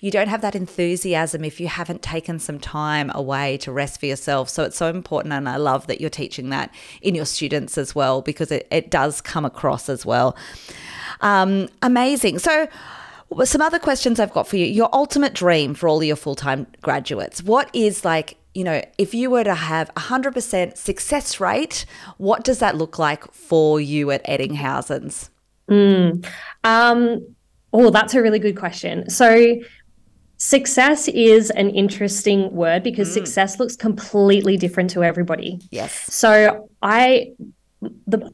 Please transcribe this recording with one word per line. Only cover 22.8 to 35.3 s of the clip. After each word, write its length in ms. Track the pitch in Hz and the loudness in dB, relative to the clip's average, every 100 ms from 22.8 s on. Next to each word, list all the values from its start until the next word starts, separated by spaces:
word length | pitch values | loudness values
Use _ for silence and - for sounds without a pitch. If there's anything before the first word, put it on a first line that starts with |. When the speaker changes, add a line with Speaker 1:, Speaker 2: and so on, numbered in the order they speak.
| 160 - | -4 -2
Speaker 1:
like 320 | 151 151 - | -2 -2 -10
for 480 | - - 165 156 151 | -16 0 2 4 2
you 280 | 143 147 143 | 0 -2 0
at 140 | 139 - | -2 -2
Eddinghausen's? 1040 | 139 135 143 135 135 - 143 135 - - _ _ _ - | -2 -2 -4 -4 -4 -4 -8 -8 -14 -16 _ _ _ 2
Speaker 2:
Mm. 540 | 208 202 190 175 175 - - - - | 4 6 6 4 2 -6 -14 -18 -2
Um, 600 | 226 226 240 240 240 233 - _ _ _ - | 2 6 6 4 2 0 -8 _ _ _ 0
oh, 160 | 220 240 | 6 8
that's 240 | 214 214 | 8 4
a 80 | 254 | 4
really 160 | 226 214 | 4 2
good 180 | 208 196 | 0 -2
question. 540 | 175 - 170 170 180 | -6 -8 -8 -6 -4
So 460 | - 233 226 233 233 - _ _ _ _ _ _ - | 4 8 8 8 4 -4 _ _ _ _ _ _ -8
success 680 | - 277 269 - 269 294 302 | 2 2 2 2 4 2 0
is 420 | - 226 220 220 | 4 8 8 6
an 180 | - 202 | 0 0
interesting 800 | 196 202 196 202 202 214 196 190 | 2 0 0 -4 -2 2 2 2
word 280 | 170 165 175 | 0 2 2
because 280 | 240 240 185 | 0 -2 -2
Speaker 1:
Mm. 40 | |
Speaker 2:
success 460 | 220 226 - 196 - | -2 -4 0 0 0
looks 160 | 240 - | -4 -2
completely 800 | 220 214 - 208 202 196 190 190 | -4 -4 -2 2 6 6 4 0
different 320 | 180 180 180 | 0 0 -2
to 120 | 180 | 2
everybody. 560 | 170 170 175 | 0 0 -2